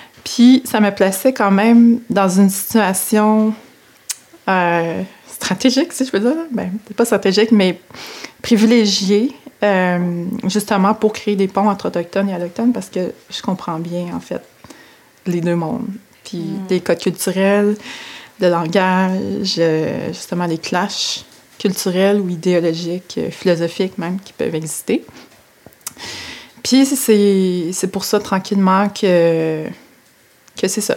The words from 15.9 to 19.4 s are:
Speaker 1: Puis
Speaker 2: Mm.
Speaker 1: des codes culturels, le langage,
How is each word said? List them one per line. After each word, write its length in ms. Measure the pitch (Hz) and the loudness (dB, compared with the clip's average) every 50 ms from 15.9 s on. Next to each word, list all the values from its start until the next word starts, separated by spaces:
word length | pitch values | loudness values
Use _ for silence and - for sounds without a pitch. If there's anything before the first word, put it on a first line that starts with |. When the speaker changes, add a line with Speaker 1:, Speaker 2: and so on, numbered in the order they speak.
| 196 - _ _ _ _ _ | -10 -14 _ _ _ _ _
Speaker 1:
Puis 140 | - - 170 | -12 -10 -8
Speaker 2:
Mm. 280 | 165 196 196 196 190 185 | -8 -8 -8 -8 -4 -2
Speaker 1:
des 120 | 185 180 | -4 -2
codes 180 | 180 - 175 170 | 0 -2 -2 0
culturels, 800 | - 196 175 - - 196 175 190 190 196 202 208 208 208 214 208 - - - - - - - - - - _ _ | -2 -6 -4 -4 -6 -4 -2 0 0 2 2 2 2 0 -2 -2 -8 -16 -16 -16 -18 -18 -20 -20 -20 -20 _ _
le 80 | 202 180 | 0 0
langage, 1080 | 175 170 170 160 175 202 185 190 185 185 190 185 185 190 202 196 196 208 | 2 0 -2 0 0 2 2 4 2 2 2 0 0 -4 -4 -4 -4 -4